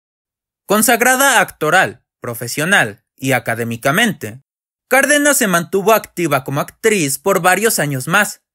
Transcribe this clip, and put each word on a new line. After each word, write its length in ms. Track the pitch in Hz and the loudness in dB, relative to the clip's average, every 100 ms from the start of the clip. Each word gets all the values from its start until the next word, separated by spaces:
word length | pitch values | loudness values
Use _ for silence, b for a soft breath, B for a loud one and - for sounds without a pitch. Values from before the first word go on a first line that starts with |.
| _ _ _ _ _ _ - | _ _ _ _ _ _ -2
Consagrada 760 | 208 240 240 247 262 277 226 | 0 2 4 4 4 4 2
actoral, 640 | 185 - 151 180 131 - _ _ | 0 -2 0 2 2 -4 _ _
profesional 840 | 120 113 117 - 160 196 117 101 _ - | -12 -10 -8 -6 0 0 0 -6 _ -8
y 160 | 131 | -2
académicamente, 1120 | 123 120 113 117 117 139 175 233 - 110 127 _ _ _ _ - | -2 -2 -6 -6 -4 -2 0 0 -2 -10 -14 _ _ _ _ -2
Cárdenas 500 | 262 277 294 294 277 | 0 2 2 2 2
se 80 | 214 | 0
mantuvo 480 | 170 165 196 190 | 0 -2 -2 2
activa 500 | 214 - - 160 139 | 2 0 -6 -2 -2
como 160 | 139 139 | -4 -6
actriz 580 | 131 - 220 208 143 - | -6 -4 -2 0 -2 -4
por 220 | 196 190 | -2 0
varios 380 | 180 185 220 202 | 2 2 0 -2
años 300 | 147 131 123 | -4 -4 -2
más, 340 | 196 208 - _ | 0 -2 -6 _